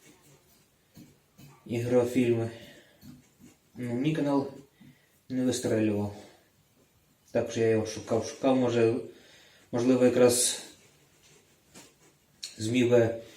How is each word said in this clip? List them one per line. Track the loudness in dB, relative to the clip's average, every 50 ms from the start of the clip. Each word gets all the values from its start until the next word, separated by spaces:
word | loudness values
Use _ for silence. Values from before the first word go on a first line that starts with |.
| _ -20 -20 _ _ _ -20 _ _ _ _ _ _ _ _ _ _ _ _ -20 -20 -20 -20 _ _ _ _ _ -20 -20 -20 -20 -12
ігрофільми. | -8 -6 -6 -4 0 2 2 2 2 0 0 2 2 2 0 -2 -6 -8 -14 -20 -20 -20 -20 -20 _ _ _ -20 -20 -20 -20 -20 _ _ _ -20 -20 -20 _ _ _ -16
Ну, | -12 -10 -6 -4
мій | -2 -2 -2 -2
канал | -2 -2 0 0 0 -2 -4 -8 -16 -20 _ _ _ -20 -20 -20 _ _ _ _ _ _ -10
не | -6 -4 -2
вистрелював. | -2 -2 -2 -2 -2 0 0 0 0 0 -2 -4 -4 -8 -12 -18 -20 -20 _ _ _ _ _ _ _ _ _ _ _ _ _ _ _ _ _ _ _
Також | -4 -4 -4 -2 -2 -2
я | 0 2
його | 2 0 0
шукав, | -4 -8 -10 -8 -4 -4 -4 -4
шукав, | -4 -8 -2 0 2 2 2
може, | 2 2 2 2 2 2 2 0 -4 -10 -16 -20 -20 -20 -20 -20 -20 -20 _ -20 _ -8
можливо, | -4 -2 2 2 4 6 4
якраз | 4 6 6 6 6 6 4 0 0 -2 -6 -10 -16 -20 -20 _ -20 _ _ _ _ _ _ _ -20 -20 _ _ _ _ _ _ _ -20 -20 -20 -20 _ _ _ _ _ _ _ _ _ _ -20 -18 -12 -8
зміг | -6 -2 0 0 2 4
би | 4 4 4 2 0 -6 -12 -16 -20